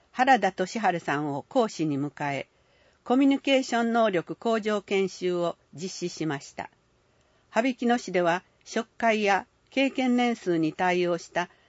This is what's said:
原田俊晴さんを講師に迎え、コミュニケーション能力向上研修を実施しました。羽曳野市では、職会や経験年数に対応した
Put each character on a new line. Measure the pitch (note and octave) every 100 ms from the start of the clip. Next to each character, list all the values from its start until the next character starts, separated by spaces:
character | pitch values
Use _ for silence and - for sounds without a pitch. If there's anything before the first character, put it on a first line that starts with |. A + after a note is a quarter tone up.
| _
原 | - C4 B3
田 | F#3+
俊 | - F#3 A#3
晴 | G3+ F3
さ | - C#3+
ん | D3+
を | C#3 -
講 | C4+ -
師 | -
に | D#3 C#3
迎 | D3 - C#3+
え、 | C#3 - _ _ _ _ _
コ | - B3+
ミ | C#4
ュ |
ニ | C#4
ケ | - C4+
ー |
シ | C4
ョ | A#3
ン | A#3
能 | A#3 A3
力 | F3+ - D#3+
向 | A#3 A3+
上 | G#3 G#3
研 | - G3 F#3+
修 | - F3+
を | F3 E3+ - _
実 | C#3+ F#3 - F3
施 |
し | - D#3+
ま | C#3
し | -
た。 | - - _ _ _ _ _ _ _ _
羽 | A3 C4
曳 | B3 A#3+
野 | A#3+
市 | -
で | F3+
は、 | F3 F3 - _
職 | - A3 A#3 -
会 | A#3 A3
や | G3+ F#3+ - _ _
経 | C4+ C4+
験 | - B3+ B3
年 | A#3+ A3+
数 | F#3 E3
に | D#3+
対 | - F3+ F3+ F3
応 | E3+
し | -
た | - F3+ _